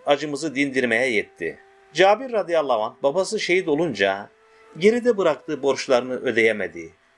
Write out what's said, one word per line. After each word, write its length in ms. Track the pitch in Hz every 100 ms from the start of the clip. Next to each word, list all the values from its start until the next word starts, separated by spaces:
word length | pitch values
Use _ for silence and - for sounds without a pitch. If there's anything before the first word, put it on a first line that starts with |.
| -
acımızı 500 | 143 151 139 156 127
dindirmeye 560 | 143 127 123 113 131
yetti. 480 | 107 - _ 82 71 - _ _
Cabir 380 | 151 190 214 262
radıyallahu 520 | 226 170 165 143 117
anh 120 | 110 -
babası 360 | 139 160 185 214
şehit 280 | - 180 170
olunca 600 | 147 170 101 98 98 104 _ _ _ - 156
geride 400 | 190 240 240 202
bıraktığı 460 | 175 147 - 143
borçlarını 500 | 135 139 - 123 127
ödeyemedi. 800 | 127 127 113 110 104 92 82 82 - _